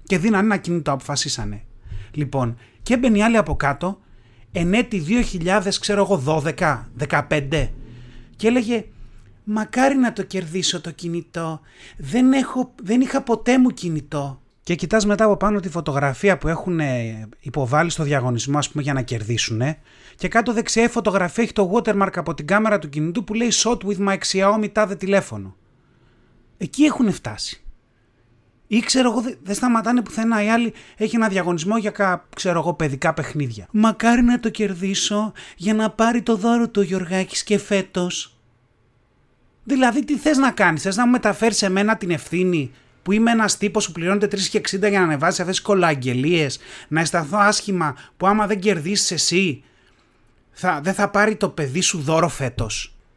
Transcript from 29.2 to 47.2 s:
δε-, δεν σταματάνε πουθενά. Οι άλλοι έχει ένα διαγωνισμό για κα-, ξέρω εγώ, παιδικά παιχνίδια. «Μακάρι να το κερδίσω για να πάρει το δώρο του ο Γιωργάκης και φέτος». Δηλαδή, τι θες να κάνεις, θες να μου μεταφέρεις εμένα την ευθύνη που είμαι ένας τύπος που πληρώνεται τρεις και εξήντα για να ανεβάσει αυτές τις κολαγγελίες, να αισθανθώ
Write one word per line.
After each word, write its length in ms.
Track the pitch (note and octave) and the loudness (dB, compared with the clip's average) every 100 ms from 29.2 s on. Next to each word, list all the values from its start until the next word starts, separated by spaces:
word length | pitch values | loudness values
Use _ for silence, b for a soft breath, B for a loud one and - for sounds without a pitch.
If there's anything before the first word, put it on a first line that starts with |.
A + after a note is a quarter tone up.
δε-, 140 | A#3+ - | -4 -8
δεν 120 | F#3 | -8
σταματάνε 480 | - B3 A3+ A3 B3 | -2 2 2 2 0
πουθενά. 420 | G3 - A3+ A3 | 0 -2 0 2
Οι 40 | G#3 | 2
άλλοι 240 | A#3 A#3 B B B | 2 0 B B B
έχει 200 | G#3+ A3+ | -2 2
ένα 120 | A3 | 2
διαγωνισμό 500 | F#3+ F3 E3+ F3 A3+ | 0 0 -2 0 0
για 120 | G#3 | -2
κα-, 340 | - G3 F3 - - | 0 0 0 -6 -6
ξέρω 220 | F#3 E3+ | -2 0
εγώ, 160 | D#3 | -2
παιδικά 400 | E3 D3+ C3+ F3 | -2 -2 0 -2
παιχνίδια. 520 | D#3+ C#3+ D3+ C3+ G#2+ F#2 | -2 -4 -4 -4 -6 -4
«Μακάρι 520 | G#3+ A3+ A3 A3+ A#3+ | 2 2 2 2 4
να 180 | A#3+ A#3+ | 4 2
το 80 | A#3 | 0
κερδίσω 840 | - G3+ E3+ F#3+ G3 - G#3 G#3+ B B B | -2 -4 -2 -4 -2 -2 -2 -4 B B B
για 180 | F#3 | -2
να 160 | A3 A3 | 0 0
πάρει 320 | - A3+ A#3 | 2 2 2
το 140 | - A3 | 0 0
δώρο 320 | A#3 A#3 A#3 | 2 2 2
του 120 | G#3 | 0
ο 40 | |
Γιωργάκης 580 | F#3 F#3 E3+ F#3+ F#3+ - | 0 -2 -2 -4 -2 -6
και 160 | - G3+ | 0 -2
φέτος». 800 | G3+ G3 F#3+ F#3 F3+ - - _ _ _ _ _ _ _ _ _ _ _ _ _ | 0 -2 -2 -4 -4 -4 -10 _ _ _ _ _ _ _ _ _ _ _ _ _
Δηλαδή, 400 | - C4+ B3+ A#3 | -4 2 2 2
τι 140 | A3 C#4+ | 0 0
θες 180 | D4+ C4+ | 2 4
να 140 | C4 | 2
κάνεις, 320 | - F3+ D#3+ | 2 2 2
θες 140 | F#3+ F#3+ | -2 2
να 80 | |
μου 60 | A#3+ | 4
μεταφέρεις 520 | B3 G#3 G3 A3+ G3+ | 4 2 2 0 2
εμένα 340 | G3 F#3+ G#3 A3 | 0 2 2 0
την 140 | F#3 | -2
ευθύνη 600 | E3 - F3 F#3 E3+ C3 b b b | -4 -2 -2 0 0 -2 b b b
που 100 | - | -2
είμαι 180 | G#3 A3+ | 2 4
ένας 260 | A3+ G#3+ - | 2 2 0
τύπος 300 | G#3 G#3 G3+ | 0 -2 -4
που 60 | |
πληρώνεται 340 | E3 E3+ G3+ G3+ | -4 -2 0 0
τρεις 220 | G3+ F#3+ | -2 -2
και 100 | G#3+ | -2
εξήντα 300 | - F#3 G#3 | -2 -2 0
για 100 | G3 | 2
να 60 | |
ανεβάσει 360 | E3+ C#3+ E3 F3+ | 2 2 0 0
αυτές 160 | F3 F#3 | -2 -4
τις 80 | |
κολαγγελίες, 920 | - G3 E3+ C#3+ B2+ B2 C#3+ F3 C#3+ - B B B | 0 2 4 0 -2 0 2 2 0 -4 B B B
να 120 | D#3 | -2
αισθανθώ 360 | D#3+ F3 | 0 -2